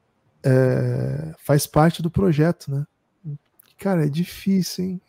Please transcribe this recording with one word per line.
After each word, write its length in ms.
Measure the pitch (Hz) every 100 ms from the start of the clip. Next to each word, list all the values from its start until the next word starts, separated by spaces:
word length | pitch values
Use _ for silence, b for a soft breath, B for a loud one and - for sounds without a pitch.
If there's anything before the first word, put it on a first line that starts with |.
| _ _ _ _
É, 880 | - 131 131 127 123 123 131 135 160 160
faz 260 | - 143 -
parte 360 | - 160 -
do 100 | 170
projeto, 600 | 180 196 147 156 170 -
né? 140 | 139 147 _ _ _ 160 143 _ _ _ _
Cara, 280 | 196 180 151
é 40 |
difícil, 760 | 143 180 - - 196 175 - 185
hein? 160 | 185